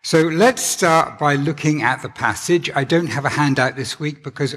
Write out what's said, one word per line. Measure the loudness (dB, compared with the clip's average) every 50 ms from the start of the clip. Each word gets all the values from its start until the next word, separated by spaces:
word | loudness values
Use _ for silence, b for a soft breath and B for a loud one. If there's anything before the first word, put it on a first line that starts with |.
So | -4 2 2 2
let's | 2 2 2 4 4 4 4 2
start | -4 -6 -2 0 2 4 4 4 2 0 -4 -2
by | 0 0 2
looking | 2 0 -2 -4 -2 -2 -2 0 2
at | 0 0 -2 -2
the | -6 -14
passage. | -10 -4 -2 -2 -2 -2 -2 0 0 0 0 -2 -2
I | -2 0
don't | 2 0 0 0
have | -2 -6 -4 -4
a | -2
handout | 0 0 0 2 2 2 0 0 0
this | -6 -8 -8 -8 -8
week | -8 -8 -8 -10 -14
because | -16 -6 -4 -4 -4 -4